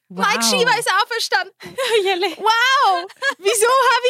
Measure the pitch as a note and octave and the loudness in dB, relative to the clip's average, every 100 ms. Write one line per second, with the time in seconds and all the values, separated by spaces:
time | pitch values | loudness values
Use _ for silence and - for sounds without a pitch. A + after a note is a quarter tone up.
0 | - F#3 G4+ A4 A4+ B4+ A#4+ A4+ A#4 F#4+ | -16 -4 -2 0 0 0 2 0 0 -2
1 | A#4+ A#4 - G4+ F#4 - F4+ G#4 B4 A4 | -2 -4 -4 -4 -4 -10 -16 -8 -2 0
2 | F#4+ F4+ F#4+ D#4+ G#4+ A4+ B4+ C5+ A4+ F4+ | 0 0 -4 -2 0 2 2 2 2 0
3 | F#4 - C5+ - G4 A4 A#4+ C5 A#4+ A#4+ | -4 -8 -6 -4 -2 0 2 2 2 2
4 | B4 | 0